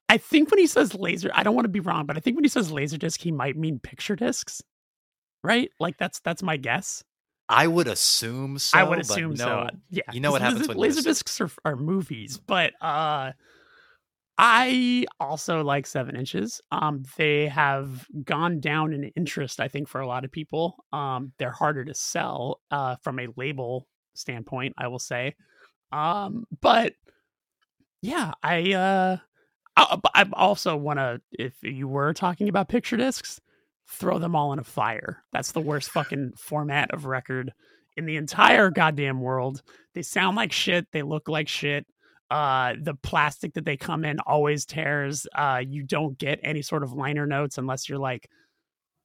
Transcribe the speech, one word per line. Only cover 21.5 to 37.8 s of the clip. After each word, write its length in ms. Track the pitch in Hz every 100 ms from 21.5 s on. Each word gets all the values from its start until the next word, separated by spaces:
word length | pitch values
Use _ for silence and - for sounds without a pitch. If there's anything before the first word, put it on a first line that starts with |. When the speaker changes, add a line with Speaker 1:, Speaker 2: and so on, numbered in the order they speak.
Speaker 1:
harder 340 | 123 151 147 127
to 80 |
sell, 680 | - - 170 139 135 123 - _
uh, 280 | 143 131 123
from 220 | 156 131
a 80 | 123 120
label 520 | 135 135 120 127 - _ _
standpoint, 640 | - - 120 110 127 131 -
I 100 | 127
will 120 | 123
say. 360 | - 123 131 - _ _ - _ _
Um, 540 | 147 156 202 196 226 226 -
but 320 | - 233 - - _ _ _ _ _ _ _ _ _ _
yeah, 320 | 196 330 185 -
I, 300 | 151 170 180
uh, 440 | 190 190 190 185 185 - _ _ _ _ -
I, 220 | - - -
I 120 | - 196
also 420 | - 185 202 190 151
wanna, 460 | 147 143 131 120 -
if 240 | - 123 -
you 240 | 107 131 135
were 260 | 139 147
talking 360 | 160 185 175 208
about 200 | 196 190
picture 280 | 240 - 226
discs, 420 | 262 - - - _ _ _ _ _
throw 320 | - 180 175
them 160 | 170 156
all 160 | 147
in 80 | 143
a 40 |
fire. 600 | 127 - 110 113 - - _
That's 220 | - 131
the 80 | 165
worst 280 | 151 147 -
fucking 420 | 170 143 143 127 -
format 560 | - 151 147 143 131
of 120 | - 139
record 480 | 131 - 131 127 - _ _